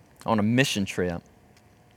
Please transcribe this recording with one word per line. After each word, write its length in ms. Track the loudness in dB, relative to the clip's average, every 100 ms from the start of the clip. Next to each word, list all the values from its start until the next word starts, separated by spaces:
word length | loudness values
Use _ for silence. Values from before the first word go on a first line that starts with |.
| -20 -10 -2
on 140 | 0
a 40 |
mission 420 | 2 2 2 0 -4
trip. 360 | -2 -4 -4 -10 _ _ -20 _ _ _